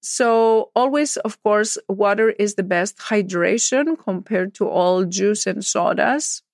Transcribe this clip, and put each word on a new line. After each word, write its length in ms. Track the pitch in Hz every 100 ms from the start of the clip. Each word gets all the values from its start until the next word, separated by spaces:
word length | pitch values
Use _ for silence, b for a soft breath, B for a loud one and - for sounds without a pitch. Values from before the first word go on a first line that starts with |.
| -
So 640 | - 240 226 226 220 208 -
always, 400 | 254 285 294 -
of 260 | 226 -
course, 360 | - 208 220 - -
water 400 | 196 202 202 220
is 260 | - 208 202
the 60 |
best 360 | 190 175 185 -
hydration 1000 | - 214 185 180 175 220 - 254 294 320
compared 540 | - 185 190 214 185 -
to 120 | 202
all 360 | - 180 185
juice 420 | 185 180 196 208 -
and 180 | 190
sodas. 760 | 202 - 175 - - 277 - - _